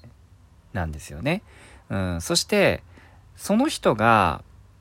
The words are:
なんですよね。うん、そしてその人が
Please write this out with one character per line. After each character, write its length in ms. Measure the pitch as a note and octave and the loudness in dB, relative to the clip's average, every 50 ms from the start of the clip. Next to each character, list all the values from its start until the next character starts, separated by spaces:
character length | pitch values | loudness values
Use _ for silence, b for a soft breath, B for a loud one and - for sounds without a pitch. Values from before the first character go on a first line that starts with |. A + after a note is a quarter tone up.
| - - - - - _ - - _ _ _ - _ - - | -20 -20 -20 -20 -20 _ -20 -20 _ _ _ -20 _ -10 -8
な 120 | F#2+ E2+ | -6 -6
ん 80 | D#2+ D2+ | -6 -8
で 80 | D2+ | -10
す 100 | - - | -14 -14
よ 100 | C#2+ D#2 | -14 -6
ね。 220 | G#2 C#3+ F3 G#3 B B B B B B B B B - | -4 -4 -4 -4 B B B B B B B B B -8
う 60 | G#2 | -6
ん、 240 | G2 F#2 F#2 F2 E2 | -4 -4 -4 -4 -4
そ 160 | E2+ - E3+ | -4 -2 -2
し 80 | E3+ - | -2 -2
て 400 | - G#3+ G#3 F3+ B2+ D#2+ - b b b b b b b b b b - | 0 2 2 4 2 2 0 b b b b b b b b b b -20
そ 200 | - - - G3+ | -10 -4 0 2
の 100 | A3+ C#4 | 2 2
人 300 | D#4+ - - - G3 B2+ | 0 -2 0 0 0 0
が 480 | G#2+ G#2+ A#2 A2+ G#2+ F#2+ E2 C2+ - - - - - - - - - | 2 4 4 6 6 4 2 0 -2 -8 -16 -20 -20 -20 -20 -8 -2